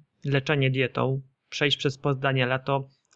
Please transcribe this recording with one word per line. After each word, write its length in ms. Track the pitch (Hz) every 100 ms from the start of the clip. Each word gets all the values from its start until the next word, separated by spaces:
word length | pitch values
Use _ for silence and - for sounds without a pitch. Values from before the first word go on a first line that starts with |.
| _ _
leczenie 460 | 143 139 135 147 131
dietą, 500 | 131 123 - 123 135 - _ _
przejść 220 | - 147 -
przez 220 | 143 -
post 220 | 147 131
Daniela, 380 | 139 131 123 131
to 300 | 135 139 135 _ _